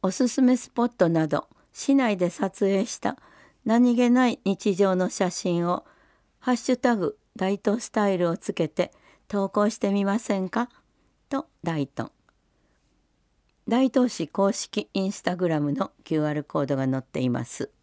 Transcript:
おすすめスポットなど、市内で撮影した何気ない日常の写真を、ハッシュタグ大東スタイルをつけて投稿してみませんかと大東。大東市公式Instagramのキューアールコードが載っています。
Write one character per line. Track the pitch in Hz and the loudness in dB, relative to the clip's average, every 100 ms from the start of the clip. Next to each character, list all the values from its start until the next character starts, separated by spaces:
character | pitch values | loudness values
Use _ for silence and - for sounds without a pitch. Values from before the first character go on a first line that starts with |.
お | 185 | -2
す | - 247 | 0 0
す | - | 4
め | 254 254 | 4 4
ス | - | 0
ポ | - 240 | -2 -2
ッ | |
ト | _ 170 | _ 2
な | 165 156 | 4 2
ど、 | 151 - _ _ | -2 -4 _ _
市 | - - 277 | -10 2 2
内 | 247 196 | 4 0
で | 180 | -2
撮 | - 196 - 196 | -2 -6 0 0
影 | 196 - | 2 -2
し | - | -4
た | - - _ - - _ - | -6 -6 _ -20 -20 _ 0
何 | 226 247 240 | 4 4 4
気 | 247 | 4
な | 247 247 | 4 4
い | - - | 0 -2
日 | 196 220 180 | -2 0 2
常 | 196 185 | 2 2
の | 185 | 0
写 | - 185 | 0 -2
真 | - 185 170 170 | -2 -2 -2 0
を、 | 175 - _ _ _ _ _ | -4 -6 _ _ _ _ _
ハ | - | -2
ッ | 247 | -2
シ | - | 0
ュ | 254 | 0
タ | 262 226 | 2 0
グ | 170 - _ - | -2 -4 _ -4
大 | 190 202 | -2 0
東 | - 220 - | 0 -2 -2
ス | |
タ | - 208 | 0 0
イ | 185 | 2
ル | 175 | 0
を | 165 | -2
つ | - | -6
け | - 160 | -4 -4
て | - 175 _ _ _ _ | -2 -4 _ _ _ _
投 | 208 196 | -4 -2
稿 | 208 208 | 0 0
し | - | 0
て | 202 | -2
み | 202 196 | 0 0
ま | 202 | -2
せ | - 196 | -2 -4
ん | 185 | -2
か | 220 240 _ _ _ _ _ _ | -4 -6 _ _ _ _ _ _
と | 269 - _ | -6 -6 _
大 | - 160 139 | -6 -4 -4
東。 | - 117 _ _ _ _ _ _ _ _ _ _ _ _ _ _ _ - | -6 -10 _ _ _ _ _ _ _ _ _ _ _ _ _ _ _ -2
大 | 226 262 | 2 2
東 | 277 247 | 2 0
市 | - 165 | -2 -8
公 | - 196 | 0 0
式 | - - - - | 0 -6 -8 -6
Instagram | 196 190 - - 185 175 156 147 147 | -4 -4 -4 -6 -2 0 0 0 -2
の | - _ | -4 _
キ | - 156 | -4 -2
ュ | |
ー | 151 | -2
ア | |
ー | 151 | -4
ル | |
コ | 147 156 | -4 -4
ー | 139 | -2
ド | 139 | -2
が | 131 | 0
載 | 131 | -2
っ | |
て | 127 147 | -4 -4
い | 127 | -2
ま | 123 | -2
す。 | 120 - - _ | -4 -8 -10 _